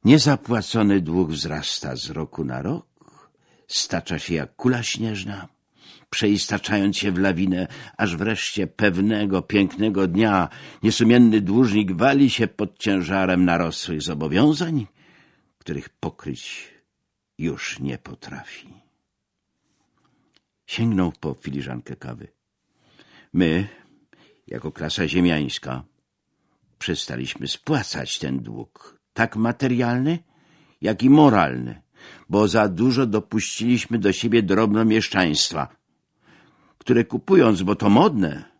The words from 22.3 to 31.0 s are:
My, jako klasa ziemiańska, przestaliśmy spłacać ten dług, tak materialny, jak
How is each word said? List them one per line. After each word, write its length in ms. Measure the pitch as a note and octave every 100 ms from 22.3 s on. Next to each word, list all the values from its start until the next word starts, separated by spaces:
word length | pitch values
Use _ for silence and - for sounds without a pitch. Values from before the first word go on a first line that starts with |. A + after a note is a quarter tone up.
| _ _ _ _ _ _ _ _ _ _
My, 360 | F2+ E2+ E2 G#2+ - _ _ _ _ _ _ -
jako 260 | B1+ D#2
klasa 360 | - D#2 G2+ E2
ziemiańska, 760 | F2+ F2 D#2 C#2+ - - B1+ - _ _ _ _ _ _ _ _ _
przestaliśmy 680 | - D#2 - B1+ C2 - C2+
spłacać 680 | - - D3 G2+ D2 B1+ -
ten 200 | C#2+ C2
dług, 600 | A1+ A1+ A#1 _ - _ _
tak 240 | - A#2 A2
materialny, 840 | A2+ A#2 C3+ B2 A#2+ B2 C#3 E3+ _ _ _ _ _ _
jak 220 | F#2 G#2+